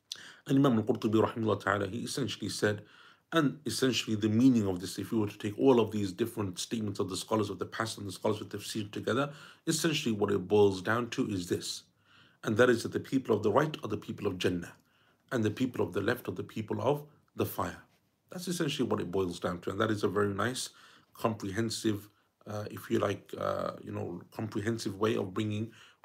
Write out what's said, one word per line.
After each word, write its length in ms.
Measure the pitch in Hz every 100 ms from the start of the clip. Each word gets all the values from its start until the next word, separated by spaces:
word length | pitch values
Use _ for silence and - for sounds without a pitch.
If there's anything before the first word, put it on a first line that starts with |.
| _ - - - -
And 100 | 135
Imam 220 | 139 113
al-Qurtubi 440 | 104 113 117 110
rahimahullah 380 | 101 - 110 101
ta'ala, 280 | - 101 101
he 100 | 87
essentially 500 | - - 117 - 101
said, 340 | 92 107 104 - - - - _
and 260 | 165 143 - -
essentially 500 | - 135 113 - 107
the 140 | 107
meaning 360 | 110 131 120 98
of 140 | 90
this, 180 | 92 -
if 140 | 87
you 60 | 113
were 80 | 104
to 100 | -
take 220 | 107 101
all 200 | 135 123
of 120 | 104
these 200 | 104 101
different 480 | 87 - - 101 90
statements 400 | - 117 104 98
of 120 | 101
the 80 | 92
scholars 320 | - 110 101
of 80 | 92
the 80 | 98
past 320 | - 113 -
and 80 | 101
the 60 |
scholars 280 | 95 110 104
of 80 | 104
tafsir 420 | 107 - 113 104
together, 400 | 104 92 117 143 - - - -
essentially 440 | 160 170 151 123
what 200 | 107 101
it 180 | 101 90
boils 320 | 104 101 95
down 300 | 92 113 117
to 180 | - 131
is 220 | 98 85
this. 320 | 87 - - - _ _ - - _
And 120 | - 107
that 140 | 123
is 120 | 113
that 100 | -
the 60 | -
people 360 | - 135 127 104
of 60 |
the 100 | 107
right 240 | 107 151 151
are 60 | -
the 100 | 104
people 280 | - 110 101
of 120 | 92
Jannah, 340 | 101 90 87 - _ _ _ _ _
and 140 | 127
the 60 | 107
people 340 | 104 131 -
of 80 | 92
the 80 | 92
left 280 | 98 120 -
are 40 |
the 100 | 90
people 380 | - - 107 107
of 240 | 123 147 - _ _ -
the 80 |
fire. 380 | 101 - 90 - - _ _ _ _
That's 180 | 180 180
essentially 400 | 175 156 - 123
what 140 | -
it 80 | 90
boils 280 | 95 92 85
down 220 | 95 90
to, 100 | -
and 80 | 98
that 80 | 110
is 120 | 107
a 60 | 101
very 240 | 92 104
nice, 380 | 98 110 131 - - - - _
comprehensive, 960 | - 117 107 98 95 113 - 110 101 - _ _ _ -
uh, 180 | 104 104
if 200 | - -
you 100 | 113
like, 340 | 101 95 - -
uh, 360 | 50 50 50 -
you 80 | -
know, 300 | 104 104 87 -
comprehensive 680 | - 110 107 101 113 110 98
way 160 | 110
of 200 | 117 101
bringing 380 | 92 107 104 113 - - _